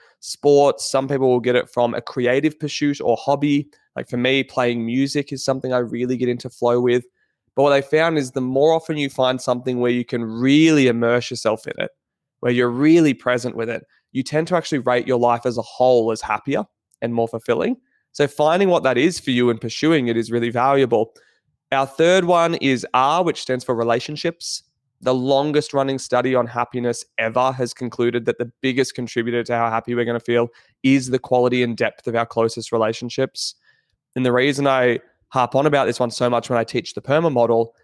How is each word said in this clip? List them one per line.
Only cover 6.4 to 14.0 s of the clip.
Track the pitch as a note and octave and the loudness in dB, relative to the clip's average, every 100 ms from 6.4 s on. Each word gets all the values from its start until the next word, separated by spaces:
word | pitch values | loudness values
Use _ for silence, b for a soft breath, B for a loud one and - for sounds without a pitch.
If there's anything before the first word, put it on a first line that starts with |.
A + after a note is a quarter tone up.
| B2+ | -8
flow | - A#2+ B2 | -4 0 2
with. | B2 B2 - _ _ _ _ | 2 0 -2 _ _ _ _
But | - | 0
what | C#3+ | 2
they | C#3 | 2
found | C#3 D#3 E3 D#3+ | 2 0 2 0
is | B2+ | -2
the | C3 | -4
more | B2+ C3+ D#3 | -2 2 2
often | E3 D#3+ D3+ | 2 -2 -4
you | C#3 | -4
find | - B2+ B2+ | -2 0 0
something | - B2 B2+ B2 | -4 -4 -4 -2
where | B2 | 0
you | B2 A#2+ | 0 -2
can | A#2+ | -6
really | A2+ A2+ C3 D3 D#3+ D3+ B2+ | -6 -2 2 4 6 4 4
immerse | A#2 A#2 A#2+ - | 2 2 0 -2
yourself | A#2+ A2 A2 - | -4 -2 -2 -4
in | - | -8
it, | - _ _ _ _ _ | -8 _ _ _ _ _
where | B2 | -2
you're | B2 B2 | 2 0
really | A#2+ D3 E3+ D#3 | 2 4 6 4
present | B2+ B2 B2 B2 | 2 -2 -2 -4
with | - A2+ | -6 -6
it, | A2+ - _ | -8 -12 _